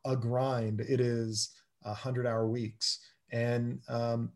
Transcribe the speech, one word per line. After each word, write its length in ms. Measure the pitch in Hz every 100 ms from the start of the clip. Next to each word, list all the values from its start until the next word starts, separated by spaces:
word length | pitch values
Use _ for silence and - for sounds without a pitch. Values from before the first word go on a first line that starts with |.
| 131
a 100 | 131
grind. 640 | 117 123 131 127 110 110
It 220 | 104 127
is 500 | 120 117 113 107 - - _ _
a 100 | 104
hundred-hour 540 | 104 131 123 120 113 110
weeks. 520 | 120 110 110 - - - _ -
And, 480 | 117 120 120 120 123 -
um, 420 | 120 117 117 117